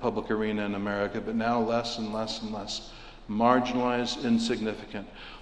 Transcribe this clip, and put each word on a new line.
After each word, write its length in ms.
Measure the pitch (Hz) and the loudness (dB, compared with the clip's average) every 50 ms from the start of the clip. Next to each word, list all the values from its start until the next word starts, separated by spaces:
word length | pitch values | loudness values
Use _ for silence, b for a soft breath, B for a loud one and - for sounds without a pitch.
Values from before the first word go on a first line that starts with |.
public 300 | - 120 104 - - - | -2 0 0 0 0 0
arena 340 | 113 107 107 107 107 104 104 | 0 0 2 0 0 0 0
in 100 | 101 101 | 0 -2
America, 460 | 98 101 104 101 101 101 101 113 113 | -2 0 0 0 0 0 0 -2 -4
but 140 | 101 110 113 | -4 -2 0
now 260 | 113 113 117 120 120 | 0 2 2 2 2
less 380 | 113 110 117 117 117 - - - | 2 2 2 0 0 -2 -4 -4
and 160 | 110 107 107 | -4 -4 -2
less 260 | 110 110 110 - - | -4 -4 -4 -6 -6
and 100 | 113 107 | -6 -6
less. 420 | 107 104 101 - - - - B B B B B B B B - | -6 -6 -6 -6 -8 -8 -10 B B B B B B B B -4
Marginalized, 960 | 104 107 117 120 123 127 123 127 127 127 123 123 123 120 120 113 - - - | 2 4 6 8 8 6 4 2 2 2 2 2 2 2 0 -2 -2 0 2
insignificant. 840 | 120 117 113 113 - 123 107 110 110 101 - - - - 104 92 - B B B B B B | 4 4 4 4 2 0 0 0 -2 -4 -4 -8 -10 -10 -10 -10 -10 B B B B B B